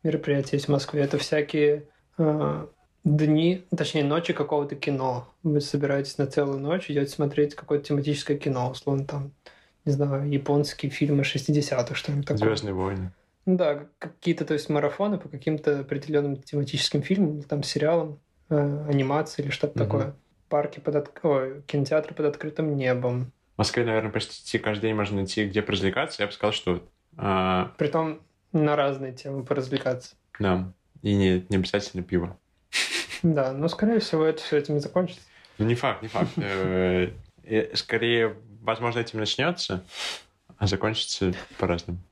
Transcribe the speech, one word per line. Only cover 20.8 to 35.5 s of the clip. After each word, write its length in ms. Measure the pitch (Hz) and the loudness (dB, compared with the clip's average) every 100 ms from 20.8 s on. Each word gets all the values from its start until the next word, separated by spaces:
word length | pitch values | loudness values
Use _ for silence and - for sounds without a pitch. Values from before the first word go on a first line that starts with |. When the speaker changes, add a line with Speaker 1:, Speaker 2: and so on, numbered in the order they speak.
| 147 | -2
Speaker 1:
отк-, 240 | 147 147 - | 0 -2 -2
ой, 380 | 165 135 131 143 | 2 2 0 -8
кинотеатры 500 | - 147 135 156 156 | -4 -2 2 0 0
под 120 | - 147 | -2 -2
открытым 480 | 147 151 151 156 | 0 -6 -2 -2
небом. 560 | 143 127 127 123 123 123 _ _ | 0 0 0 0 -2 -4 _ _
Speaker 2:
В 40 | - | -2
Москве, 260 | 107 123 | 0 2
наверное, 260 | 117 110 107 | 2 2 0
почти 480 | 104 - - - 113 | -4 -6 -12 -4 -2
каждый 220 | 110 104 | -2 -2
день 120 | 110 | 0
можно 220 | 107 101 101 | 0 0 -2
найти, 300 | 95 - 101 | -2 -2 0
где 140 | 104 | 0
поразвлекаться. 600 | 104 98 98 101 160 - | 0 0 0 0 -4 -4
Я 60 | 101 | -4
бы 60 | |
сказал, 180 | - 104 | -2 -2
что, 300 | 104 - 87 - _ _ - | -2 -2 -2 -4 _ _ -4
а, 540 | 101 95 92 92 92 - | 0 2 2 2 0 -2
Speaker 1:
Притом 440 | 151 165 160 156 _ _ _ | 0 0 -2 -6 _ _ _
на 240 | 165 151 | 2 4
разные 380 | 147 139 135 135 | 4 2 0 -8
темы 300 | 123 143 139 | -10 -8 -8
поразвлекаться. 720 | 127 147 127 135 131 127 - _ _ - | -2 -2 0 -2 -2 -4 -8 _ _ -2
Speaker 2:
Да, 320 | 101 92 92 - _ - | 0 0 -2 -12 _ -6
и 120 | 104 | 2
не, 300 | 101 95 92 92 | 4 6 4 2
не 80 | 98 | 0
обязательно 460 | 90 104 - 92 | 2 -2 -2 -8
пиво. 340 | 87 90 85 - _ _ _ - - 349 - - | -2 -2 -2 -10 _ _ _ -4 -2 -4 -6 0
Speaker 1:
Да, 280 | 170 147 131 | 2 2 0
но, 140 | 135 165 | 0 -2
скорее 320 | - 214 226 | 2 2 2
всего, 240 | - 160 | 2 2
это 180 | 156 156 | 2 0
всё 160 | - 151 | 0 0
этим 200 | 143 147 | 2 -2
и 20 | |
закончится. 420 | 143 180 180 - - - - | 0 0 0 -6 -20 -20 -20